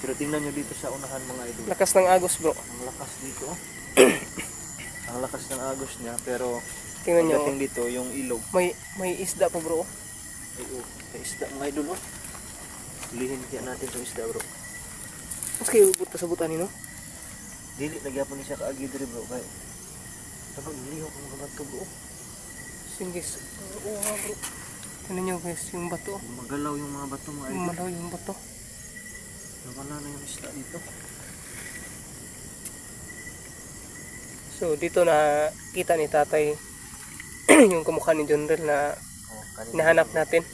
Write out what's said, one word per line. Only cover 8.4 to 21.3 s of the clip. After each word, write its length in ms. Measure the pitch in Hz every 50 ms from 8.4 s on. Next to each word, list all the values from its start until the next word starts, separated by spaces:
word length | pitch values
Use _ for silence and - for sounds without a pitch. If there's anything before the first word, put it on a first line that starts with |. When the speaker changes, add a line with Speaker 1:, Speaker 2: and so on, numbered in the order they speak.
| - -
Speaker 2:
May, 200 | - 185 180 180 - - - - -
may 200 | 196 185 185 175
isda 320 | - 190 180 - - - 175
pa, 80 | - 175
bro. 220 | 160 160 165 160 180 - - - - - - - - - - - - - -
Speaker 1:
Ay, 100 | - - -
oh. 140 | 135 123 120 - - - - -
May 120 | - 120
isda, 240 | - - - - - -
mga 180 | 139 135 139 143
idol, 160 | - - - -
oh. 120 | 185 - - - - - - - - - - - - - - - - - - - - - - -
Hulihin 300 | - 117 127 131 135 131 127 -
kaya 140 | 135 127 120
natin 240 | 127 123 - 135 127
itong 160 | - 123 123
isda, 180 | 123 - - 113
bro. 180 | - - 113 - - - - - - - - - - - - - - - - - - - - - - -
Speaker 2:
Mas 120 | - 226 -
kayo 180 | - 226 202 190
buta 240 | 190 - 185 - -
sa 100 | - 175
buta 180 | 170 170 - 170
nino? 240 | 160 160 160 175 208 - - - - - - - - - - - - - - - - - - - - -
Speaker 1:
Dili, 220 | 131 139 151 - 147
nagyapon 380 | - 143 131 139 139 - 139
niya 160 | 139 135 -
siya 80 | 143 135
kaagi 240 | - 123 139 131 135
diri, 200 | 135 131 135 135
bro. 180 | 123 117 120 107
Kay, 160 | - 123 127 113 - - - - - - - - - - - - - - - - - - - - - -
dapat 200 | 139 139 151 151 135 127 135
lihok 220 | 151 160 156 151
ang 120 | 139 143 143
mga 140 | 139